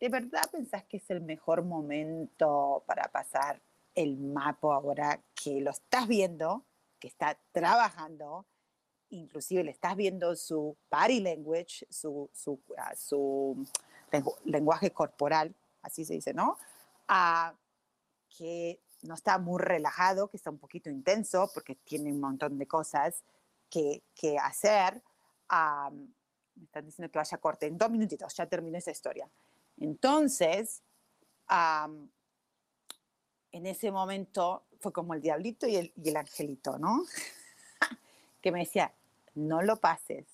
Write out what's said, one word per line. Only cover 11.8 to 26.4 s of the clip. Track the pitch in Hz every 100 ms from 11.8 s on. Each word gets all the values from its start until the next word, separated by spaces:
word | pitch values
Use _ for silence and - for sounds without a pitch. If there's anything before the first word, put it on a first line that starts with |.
| -
su, | - 156 143 143
su, | - - 135 _ -
ah, | - -
su | - 143 139 139 135 127 135 - - - -
lengu-, | 147 139 -
lenguaje | - 151 151 160 196
corporal, | - 151 - 147 156 156 - _ _
así | - -
se | 160
dice, | 165 -
¿no? | 147 226 415 - - _ _ -
Ah, | 190 175 165 165 165 _ _ _ _ _ _ _ -
que | 165 170 170 175 _ -
no | 156
está | 165 - 185
muy | 175 180
relajado, | 180 175 151 - 185 190 202
que | 202
está | -
un | 151
poquito | - 135 160
intenso | 139 135 208 196 185 196
porque | - - 131
tiene | _ 151 147
un | 143
montón | 139 135 147 143
de | 139
cosas | 160 156 147 151 - - _ _ _ _
que, | 170 147 147 -
que | - 160 147
hacer". | 139 - 208 214 185 214 - _ _ _ _
Am, | 180 160 147 143 143 135 _ _ _